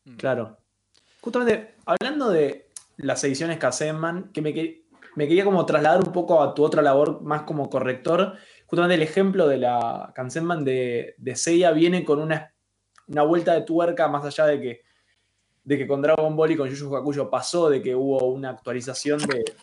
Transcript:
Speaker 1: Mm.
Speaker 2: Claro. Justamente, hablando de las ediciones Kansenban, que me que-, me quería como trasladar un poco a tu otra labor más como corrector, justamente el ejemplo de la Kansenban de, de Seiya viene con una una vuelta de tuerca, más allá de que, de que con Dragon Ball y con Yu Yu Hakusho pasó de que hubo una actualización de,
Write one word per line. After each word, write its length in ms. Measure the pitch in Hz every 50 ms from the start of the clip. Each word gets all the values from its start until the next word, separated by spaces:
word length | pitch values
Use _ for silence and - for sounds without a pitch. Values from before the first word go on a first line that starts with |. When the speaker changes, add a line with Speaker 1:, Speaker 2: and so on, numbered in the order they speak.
| _
Speaker 1:
Mm. 100 | 135 120
Speaker 2:
Claro. 420 | 113 - 135 127 120 110 113 - _ _ _ _ _ _ _ _ _ _ _ _ _
Justamente, 540 | - 240 226 247 247 233 220 214 - - _ _ _
hablando 440 | - 175 190 226 254 311 294 269 226
de 400 | 185 160 147 131 - - - _ _ - - _ _
las 280 | - 139 135 123 - -
ediciones 340 | 139 131 139 165 165 165 160
Kansenban, 720 | - 127 120 - 156 156 156 156 160 165 170 185 185 -
que 100 | - 156
me 140 | 156 156 139
que-, 320 | 156 160 165 - - _ _ _ _ - - -
me 120 | 151 147 143
quería 180 | 165 190 202
como 220 | 202 190 175 151 147
trasladar 360 | 147 151 147 156 170 185 185
un 80 | 170
poco 300 | - 180 170 - 175 156
a 140 | 143 135 -
tu 80 | 147 147
otra 180 | 160 160 156
labor 400 | 147 143 135 139 147 151 151 -
más 220 | - 147 151 151 151
como 260 | - 156 147 135 -
corrector, 680 | - 127 120 127 127 - - 160 165 175 196 196 - - - - - _ _
justamente 300 | _ - 170 175 175 180
el 80 | 165 156
ejemplo 440 | 156 - 196 196 196 190 190 165 147
de 100 | 135 123
la 540 | 120 120 123 120 117 117 - - - - -
Kansenban 500 | - 127 127 117 160 165 170 175 156 147
de, 480 | 135 131 127 127 123 120 117 - - - -
de 160 | 120 127 120
Seiya 340 | - - 165 170 170 180 170 160
viene 300 | 151 165 175 180 180 -
con 140 | 156 147 147
una 380 | 156 160 160 156 - - _ _ _ _ _ _ _ _ _ _ _ -
una 160 | - 147 147
vuelta 300 | 156 170 175 165 180 170
de 80 | 156
tuerca, 460 | - - 165 170 170 170 175 170 160 147
más 180 | 147 143 147
allá 200 | 143 139 - 156
de 160 | 151 147 135
que, 200 | 123 123 117 - _ _ _ _ _ _ _ _ _ _ _ _ _ _ _ _ _
de 140 | 131 143 131
que 100 | 135 123
con 140 | 139 139
Dragon 340 | 139 151 160 156 156 156 156
Ball 160 | 151 160 160
y 60 | 160 139
con 120 | 139 127
Yu 60 | 135
Yu 200 | 139 147 139 139
Hakusho 340 | 131 127 147 143 143 127 -
pasó 400 | - 127 - - - 175 170 156
de 120 | 143 127
que 140 | - 131 123
hubo 300 | 127 135 139 135 131 127 127
una 220 | 131 135 135 127
actualización 720 | 123 - _ 123 120 127 120 135 123 - - 143 147 147
de, 240 | 151 147 143 - - - - -